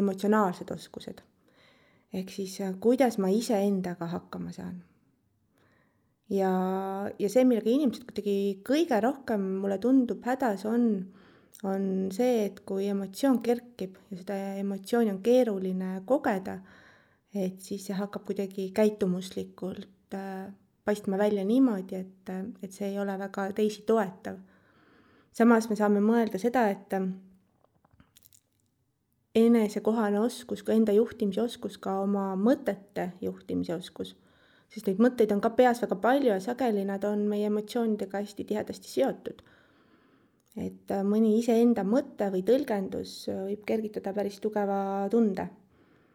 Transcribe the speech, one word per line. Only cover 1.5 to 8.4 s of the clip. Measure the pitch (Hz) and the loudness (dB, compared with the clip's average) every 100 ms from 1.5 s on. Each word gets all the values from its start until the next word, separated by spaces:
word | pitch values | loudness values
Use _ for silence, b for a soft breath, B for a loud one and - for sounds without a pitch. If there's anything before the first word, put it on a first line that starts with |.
| b b b b b b | b b b b b b
Ehk | 185 185 | -10 -8
siis, | - 190 - | -8 -8 -6
äh, | 196 190 | -6 0
kuidas | 226 254 247 202 | 2 4 4 2
ma | 185 | 2
iseendaga | 220 240 202 202 190 185 175 170 | 2 2 2 2 0 -2 -6 -8
hakkama | 180 - 180 175 | -8 -10 -10 -10
saan. | 185 180 180 - _ _ _ _ _ _ _ _ _ _ _ _ _ - | -10 -12 -12 -16 _ _ _ _ _ _ _ _ _ _ _ _ _ -4
Ja, | 196 190 185 185 190 190 190 202 - | 0 2 0 0 -2 -4 -6 -6 -4
ja | 202 | 2
see, | 285 | 6
millega | 254 226 220 | 6 4 2
inimesed | 269 269 - - | 2 2 -2 -8
kuidagi | 208 202 196 | -6 -2 0